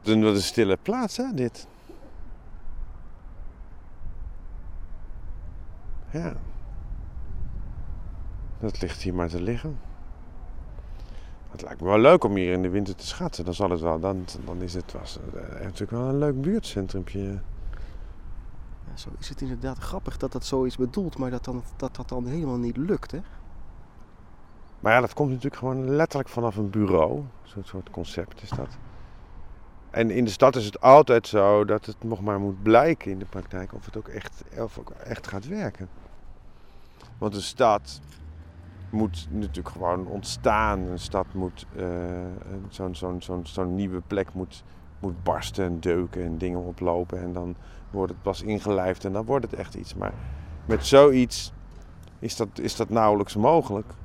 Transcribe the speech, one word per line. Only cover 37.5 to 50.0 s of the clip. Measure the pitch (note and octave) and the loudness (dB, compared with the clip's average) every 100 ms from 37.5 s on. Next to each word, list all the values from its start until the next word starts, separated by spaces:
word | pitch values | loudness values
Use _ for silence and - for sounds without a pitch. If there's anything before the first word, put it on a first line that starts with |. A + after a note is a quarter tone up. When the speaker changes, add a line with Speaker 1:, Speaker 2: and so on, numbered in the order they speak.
| - A#2+ G#2 - - - - - - - - - - - | 4 6 6 0 -14 -16 -16 -16 -16 -18 -18 -18 -16 -4
Speaker 1:
moet | A2 G#2+ E2+ - | 0 0 -2 -6
natuurlijk | G2+ G#2 F2 F2 | -4 -4 -6 -8
gewoon | E2+ F2+ F2+ F#2 | -2 0 0 -2
ontstaan. | G2+ - - A#2 G#2+ A2 G2+ | -6 -8 0 2 4 4 2
Een | F2+ F2+ | -2 -6
stad | - F#2+ F#2 | -2 -2 -2
moet, | F#2+ F2+ - - - | -4 -4 -6 -14 -6
eh, | F2+ F2 F2 F2+ | -4 -4 -4 -6
een, | F2+ F2+ F2+ F#2+ G2 | -8 -10 -10 -10 -12
zo'n, | - F#2 | -6 -6
zo'n, | F2 F#2 F2+ | -4 -4 -6
zo'n, | - F2+ E2+ | -4 -6 -4
zo'n | - F2+ | -4 -2
nieuwe | F#2 G2 F2+ D#2+ | 0 0 -4 -2
plek | G2+ F#2 | -2 -2
moet, | F#2 F2+ - - - - - | -4 -8 -10 -18 -20 -18 -8
moet | G2 F2 | -6 -2
barsten | F2 D#2+ - - | 0 0 -2 -2
en | F#2 E2+ | -2 0
deuken | F2 F2 F2 F#2 | 2 2 0 -4
en | F2 D#2+ | -4 -2
dingen | F2+ F2 | -2 -2
oplopen. | F2 F2 F2 F2 F2+ F2+ | -6 -2 0 0 -2 -6
En | F2+ | -6
dan | F2+ F2 F2 - - - | -6 -6 -8 -14 -16 -8
wordt | G2+ F#2 | -2 -2
het | F2+ | -2
pas | G2 F#2+ | -2 -2
ingelijfd | G#2 G#2 G#2 G2 F#2 F2+ | -2 -2 2 2 2 0
en | G2 | -2
dan | F#2+ | -2
wordt | A2+ C#3 A#2 | 0 0 -2
het | - | -6
echt | G2 | -8
iets. | G2 F#2+ | -10 -10
Maar | F#2+ | -6